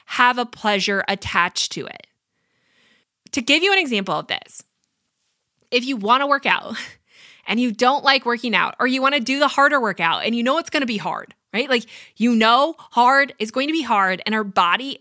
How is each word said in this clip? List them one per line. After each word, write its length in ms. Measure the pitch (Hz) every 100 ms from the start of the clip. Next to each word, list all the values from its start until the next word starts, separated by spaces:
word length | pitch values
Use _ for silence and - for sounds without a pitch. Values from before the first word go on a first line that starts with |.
| -
have 320 | - 247 247
a 80 | 240
pleasure 580 | - 214 202 185 196 -
attached 680 | 196 - 190 175 - -
to 140 | - -
it. 200 | - _ _ _ _ _ _ _ _ _ _ _ _ _
To 80 | -
give 220 | 233 302
you 100 | 381
an 60 | 381
example 360 | 302 220 190
of 120 | 151 151
this, 360 | - - - - _ _ _ _ _ _ _ _ _ -
if 140 | 247
you 120 | 247 262
wanna 300 | 196 254 285
work 200 | 269 233
out 300 | 180 - 226 - - _
<laughs> 340 | _ - _ -
and 140 | 214
you 100 | 247
don't 320 | 202 247 285
like 240 | 277 269 240
working 280 | 233 247
out, 200 | 190 170 -
or 60 | 254
you 140 | 262
wanna 200 | 262 285
do 180 | 233 277
the 100 | 285
harder 320 | 277 285 285
workout 440 | 220 175 165 117
and 100 | 73
you 80 | 233
know 160 | 233 311
it's 120 | 339
gonna 160 | 311 254
be 100 | 208
hard, 380 | 170 - - _ _
right? 160 | 202 269
Like, 160 | 247 226 - - -
you 180 | 233
know 400 | 226 220 247 302 320
hard 560 | - - 247 277 277 -
is 120 | 214
going 180 | 262 277
to 40 |
be 100 | 320
hard, 380 | 240 208 190 185 -
and 80 |
our 100 | 220
body 540 | 208 190 175 196 269 -